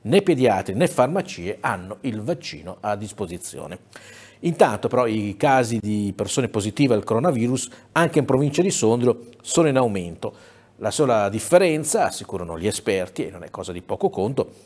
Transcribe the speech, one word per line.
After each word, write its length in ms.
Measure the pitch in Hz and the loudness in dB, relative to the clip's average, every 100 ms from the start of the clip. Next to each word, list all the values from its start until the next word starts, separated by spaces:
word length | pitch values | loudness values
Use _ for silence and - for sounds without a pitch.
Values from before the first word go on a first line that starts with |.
né 180 | 107 196 | 0 2
pediatri, 540 | 190 135 123 95 95 95 | 4 4 4 2 0 0
né 120 | 170 | 0
farmacie 720 | - 127 185 - - 180 - | 2 0 0 -6 -8 -8 -4
hanno 360 | 135 95 92 - | -4 -4 -8 -10
il 200 | 135 107 | -8 -6
vaccino 560 | 113 175 - 73 82 - | -6 -6 -8 -14 -14 -8
a 160 | 104 104 | -6 -6
disposizione. 840 | 107 - 90 87 - - - 92 _ - - - - - | -6 -8 -8 -8 -12 -12 -14 -14 _ -20 -20 -20 -20 -6
Intanto 440 | 170 160 160 104 110 | 0 4 4 4 0
però 180 | 123 117 | 2 2
i 300 | 110 104 98 | 0 -4 0
casi 400 | 147 131 117 113 | 4 4 2 -2
di 340 | 104 104 101 98 | -2 -2 -2 -4
persone 320 | 101 - 120 | -4 -2 -2
positive 480 | 110 104 123 135 107 | -2 -2 2 2 2
al 80 | |
coronavirus 680 | - 110 175 123 120 127 - - - | 2 0 2 2 0 -2 -4 -14 -4
anche 260 | 156 165 151 | 0 2 2
in 80 | 127 | 2
provincia 380 | 131 147 147 | 2 2 2
di 80 | 185 | 0
Sondrio 560 | - 110 120 120 113 - - | 2 2 4 2 2 -4 -18
sono 240 | - 170 156 | -2 2 4
in 100 | 131 | 4
aumento. 560 | 120 98 87 85 - - - - _ - | 2 0 -6 -8 -10 -10 -20 -20 _ -8
La 120 | 104 | -4
sola 400 | - 135 110 101 | 0 2 2 2
differenza, 800 | 110 - 180 180 156 156 220 120 | -2 4 4 4 0 0 0 0
assicurano 500 | - - 95 85 82 | -2 -10 -10 -8 -4
gli 80 | 101 | -4
esperti, 640 | - 113 95 87 - 110 | -2 -2 -2 -2 -6 -8
e 20 | |
non 140 | 90 | -10
è 80 | 82 | -14
cosa 200 | - 92 | -12 -10
di 120 | 90 | -10
poco 260 | - 101 98 | -8 -2 -2
conto, 440 | - 110 127 - - | 0 -2 -2 -4 -8